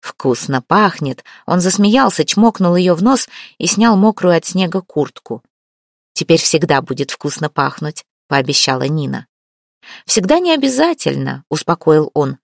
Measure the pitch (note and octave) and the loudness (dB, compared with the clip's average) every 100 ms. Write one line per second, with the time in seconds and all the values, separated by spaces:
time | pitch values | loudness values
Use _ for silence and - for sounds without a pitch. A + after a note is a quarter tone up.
0 | - - C3+ A#2+ - C3 - F#3 G#3 - | -18 -6 -4 -2 -2 -4 0 2 2 -2
1 | C#3+ B2+ - - - F3+ F3+ F#3 G3+ A#3+ | -8 -8 -16 -18 -4 -2 0 2 2 4
2 | B3+ - D#3 - A3+ - F3+ F3 F3+ E3 | 2 0 -2 2 2 4 0 2 2 2
3 | G#3 C4 - - - _ D#3+ - A#3 G3+ | 2 0 -2 -12 -20 _ -4 2 4 4
4 | G#3 G#3+ F#3 E3+ - F#3 F#3 F#3+ F3+ - | 2 2 2 2 0 -4 -2 -4 -6 -4
5 | C#3+ - - A#2 _ _ _ _ _ _ | -4 -6 -12 -12 _ _ _ _ _ _
6 | _ - - E3 - D#3+ E3+ C#3 C3+ C3 | _ -10 0 2 2 0 2 0 -2 -8
7 | C#3 - D3 - D3+ - C#3 - D3+ D3+ | -8 -6 -8 -6 -6 -4 -4 -4 -10 -10
8 | - _ _ C#3+ C3+ C#3 - C3 C3+ D#3 | -18 _ _ -2 0 -2 -2 -2 -2 -2
9 | C#3 C3 C3+ _ _ _ _ _ - - | -4 -8 -12 _ _ _ _ _ -20 -20
10 | - - F#3 D#4+ F4+ D#4+ C4+ B3+ E4 D#4+ | -4 -2 2 2 2 0 0 0 0 0
11 | - C#3 C3+ C3 _ D#3 - E3 - D#3 | -4 -4 -6 -8 _ -6 -2 -2 2 2
12 | D3+ - C#3 C3+ | 2 -2 -4 -4